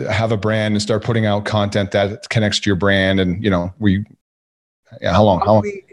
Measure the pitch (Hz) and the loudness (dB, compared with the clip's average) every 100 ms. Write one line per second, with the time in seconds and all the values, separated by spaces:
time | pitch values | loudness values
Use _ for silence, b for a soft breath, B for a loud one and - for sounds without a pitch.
0 | 123 95 113 110 107 110 107 104 104 107 | -2 -2 0 0 0 -2 0 -2 -2 -2
1 | - 113 107 101 104 107 101 104 95 104 | -2 0 0 -2 -2 -2 0 -2 -2 0
2 | 98 107 - 117 104 - 104 95 101 98 | -2 -4 -6 -2 0 0 0 0 2 2
3 | 95 98 92 90 107 92 87 - 107 95 | 2 2 0 -2 -2 -2 -4 -2 0 0
4 | 104 - _ _ _ _ _ _ _ 113 | -2 -14 _ _ _ _ _ _ _ -8
5 | 107 90 107 87 104 107 104 98 - | 0 4 4 4 2 2 2 -6 -16